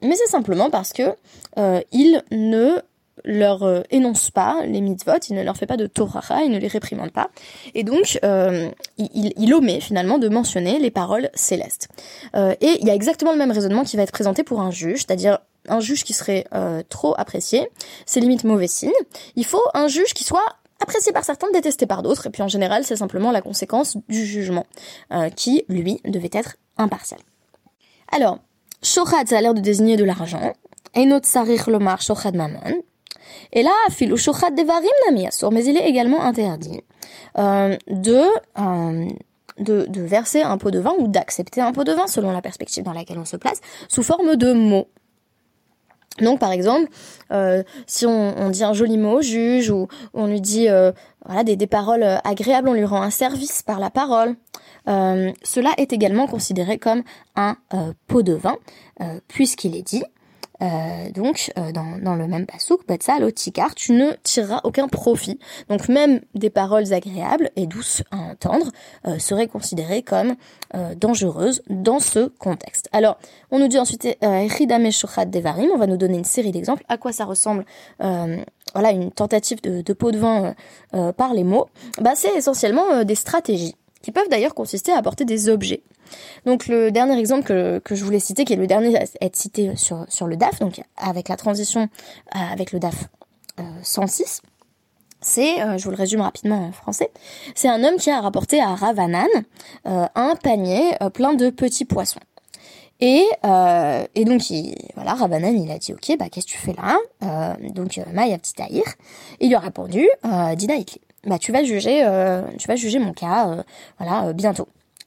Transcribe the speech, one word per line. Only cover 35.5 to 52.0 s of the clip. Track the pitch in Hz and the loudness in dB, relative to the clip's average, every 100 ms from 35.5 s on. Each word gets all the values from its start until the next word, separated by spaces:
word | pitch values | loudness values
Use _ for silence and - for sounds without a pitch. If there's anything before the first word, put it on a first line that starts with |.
mais | 226 240 | 2 4
il | 302 | 2
est | - | 4
également | 254 240 311 | 2 2 2
interdit, | 262 233 202 160 156 - - _ - - - - | 0 0 -2 -4 -8 -14 -16 _ -20 -20 -8 0
euh, | 202 196 196 196 - | 2 2 2 -2 -4
de, | 190 202 247 339 440 - - | -2 4 6 6 2 -2 -4
euh, | 196 180 165 165 175 - - _ - - | -2 0 -2 -2 -4 -8 -14 _ -20 -6
de, | 202 208 - | 0 0 0
de | 190 | -4
verser | 170 202 226 302 | 0 0 2 0
un | - 196 | 0 0
pot | 202 | -2
de | 185 | 0
vin | 208 370 | 0 0
ou | 233 | 2
d'accepter | 196 - - 180 - | 0 -2 -6 -6 -2
un | 247 | -2
pot | 254 | 0
de | 285 | 0
vin, | 320 381 | 0 0
selon | 262 196 | -2 -2
la | 180 | -4
perspective | 185 - - - 185 | -6 -12 -10 -8 -8
dans | |
laquelle | 165 175 170 | -10 -10 -12
on | 165 | -10
se | 180 | -6
place, | 392 415 - - - | -4 -6 -10 -20 -6
sous | - | -2
forme | 233 339 330 277 | 0 2 4 4
de | 247 | 4
mots. | 233 214 196 - _ _ _ _ _ _ _ _ _ _ _ _ - | 6 6 4 0 _ _ _ _ _ _ _ _ _ _ _ _ 0
Donc, | 226 254 | 2 2
par | 202 | 2
exemple, | 185 190 285 311 - - - - | 2 2 2 0 -6 -20 -20 -4
euh, | 202 190 185 185 277 - | 0 2 2 -2 -12 -10
si | - 233 | -2 0
on, | 226 202 - | 2 0 -2
on | 190 | -2
dit | 185 | 0
un | 214 | 0
joli | 208 226 220 | 2 2 2
mot | 208 254 | 2 2
au | |
juge, | 277 226 233 247 220 | 2 0 2 2 2
ou | 202 190 - 233 240 | 0 -2 -10 -12 -4
on | 208 | -2
lui | 208 | -2
dit, | 196 214 226 | -2 2 4
euh, | 190 185 185 - _ | 6 4 2 -8 _
voilà, | - 190 | -4 0
des, | 226 196 | 2 2
des | 208 | 2
paroles, | 208 202 233 | 0 2 2